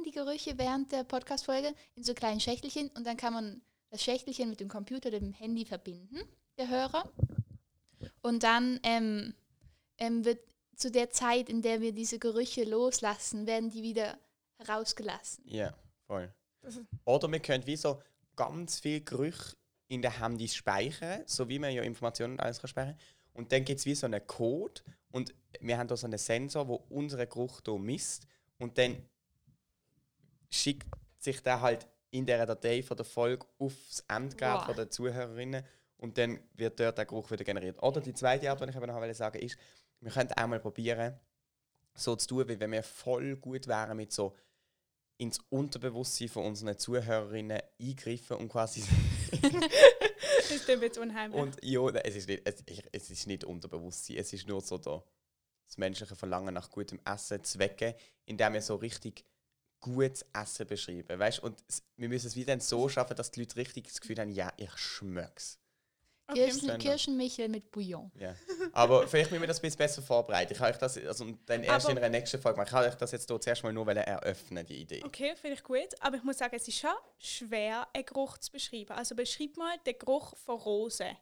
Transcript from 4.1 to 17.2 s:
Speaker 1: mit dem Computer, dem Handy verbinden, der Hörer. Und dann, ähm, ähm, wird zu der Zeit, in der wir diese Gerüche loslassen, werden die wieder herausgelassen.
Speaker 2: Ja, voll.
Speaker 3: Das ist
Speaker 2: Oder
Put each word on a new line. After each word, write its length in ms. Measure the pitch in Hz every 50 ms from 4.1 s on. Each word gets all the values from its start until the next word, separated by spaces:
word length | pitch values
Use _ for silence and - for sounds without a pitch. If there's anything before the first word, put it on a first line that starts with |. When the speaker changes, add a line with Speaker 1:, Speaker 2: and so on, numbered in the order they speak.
| 247 254 - - 254 - 247 226
Speaker 1:
mit 100 | 214 -
dem 80 | 202 196
Computer, 420 | - 214 202 - 254 262 - 254
dem 220 | 214 208 202 196 196
Handy 320 | - 220 226 233 226 226
verbinden, 520 | - 196 175 - 190 175 175 180 196 247 320 427 - - _ _ _ _ -
der 120 | 254 247
Hörer. 420 | 254 254 262 269 - 320 359 - - - - - - - - - - - _ _ _ _ _ _ _ - - - - _ -
Und 180 | 240 233 233 226
dann, 360 | 226 226 233 240 254 254 247 -
ähm, 520 | 233 233 233 226 220 214 208 208 - - _ _ _ _ _ - - _ _ _ _ _ -
ähm, 280 | 233 233 233 233 220
wird 140 | 233 233 233 - _ _ _ _ _ _
zu 140 | - - 254
der 220 | 226 247 240 240
Zeit, 380 | - - 254 240 233 247 254 -
in 120 | 226 226
der 200 | 226 226 226 226
wir 100 | 226 226
diese 260 | 214 220 226 220 - -
Gerüche 460 | - 233 214 226 254 247 - 254 226
loslassen, 800 | 214 214 226 240 254 254 - - 208 208 208 - - - 214 208
werden 240 | 214 226 226 233 226
die 140 | 220 220 220
wieder 340 | 226 220 226 214 208 - - _ _ _ _ _ _ _ -
herausgelassen. 840 | 226 220 214 220 226 220 - - 214 208 - - - - - - - -
Speaker 2:
Ja, 280 | - 107 104 87 - - - - _ _ _ -
voll. 260 | 104 95 90 92 101 _ _ _ _ _
Speaker 3:
Das 160 | - 269 220 247
ist 80 | 233 - - - -
Speaker 2:
Oder 260 | - 123 143